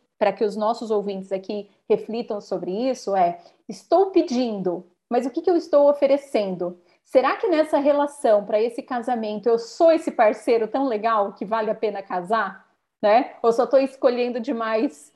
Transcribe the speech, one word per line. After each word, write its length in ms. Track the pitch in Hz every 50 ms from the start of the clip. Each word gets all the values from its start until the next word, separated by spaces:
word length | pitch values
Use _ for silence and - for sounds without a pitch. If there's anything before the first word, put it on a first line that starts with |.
| _ _ _ -
pra 140 | 220 202 196
que 120 | 202 233
os 120 | 208 190
nossos 340 | 214 214 214 233 220 247 220
ouvintes 400 | 220 208 190 202 196 190 190 190
aqui 400 | 196 190 190 - 214 208 202 - _ _ _ -
reflitam 520 | 220 - 214 - 214 233 233 - 226 208
sobre 320 | 202 - 202 180 175 175 180
isso, 420 | 208 247 262 247 240 - - 196
é: 240 | 190 180 175 175 - - - _ _ _ -
estou 380 | 208 - - _ 339 339 381
pedindo, 800 | 381 381 349 311 285 254 240 254 233 214 196 185 190 170 185 185 _ _ _ _ -
mas 160 | 233 240 233
o 60 | 277
que 100 | - 339
que 100 | 330 381
eu 60 | 359
estou 320 | 330 320 - - 285 285 285
oferecendo? 920 | 285 285 285 277 277 277 - - - 214 208 190 185 170 180 175 180 - _ _ _ _ _
Será 320 | _ - 269 240 277 370
que 100 | 427 -
nessa 320 | 415 339 302 311 311 - 285
relação, 680 | 277 285 285 285 285 285 - - - 247 214 208 202
pra 160 | 202 226 208
esse 220 | 220 240 233 - 254
casamento, 680 | - 262 240 226 262 247 233 220 214 214 208 196 233
eu 80 | 233
sou 360 | 233 233 - - - 349 330 320
esse 180 | 320 330 -
parceiro 560 | 220 - 233 214 220 220 - - 240 226 220
tão 220 | 214 - 262 277 269
legal 440 | 226 208 202 226 226 214 202 202 196
que 100 | - 226
vale 260 | 190 220 226 220 214
a 60 | 214
pena 260 | - - 214 202 196 196
casar? 600 | - 202 180 175 175 220 226 208 190 190 - _ _ _ _ _ _ _ _ -
Né? 300 | 208 208 240 - - - - -
Ou 100 | 233 226
só 140 | 233 247
tô 100 | 226 -
escolhendo 640 | 269 269 269 - - - 262 247 240 247 247 233 247
demais 720 | 220 254 247 233 226 220 220 220 226 285 - - - - _